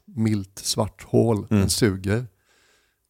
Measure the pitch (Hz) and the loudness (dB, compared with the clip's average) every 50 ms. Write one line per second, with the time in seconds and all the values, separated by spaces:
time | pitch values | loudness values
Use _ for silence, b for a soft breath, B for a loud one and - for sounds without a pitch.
0 | _ - 202 120 110 110 107 101 95 - - - - - - 117 110 98 - - | _ -12 -4 -2 0 0 0 -2 -6 -8 -16 -12 -8 -6 -2 -2 -4 -4 -6 -14
1 | - - - 117 113 113 113 101 101 - 110 101 95 - - - 131 104 92 95 | -10 0 2 2 4 4 0 -2 -2 0 2 2 2 2 2 2 2 2 2 0
2 | 95 98 104 117 127 - _ _ _ _ _ _ _ _ _ _ _ _ _ _ | -2 -2 -2 -2 -4 -8 _ _ _ _ _ _ _ _ _ _ _ _ _ _
3 | _ | _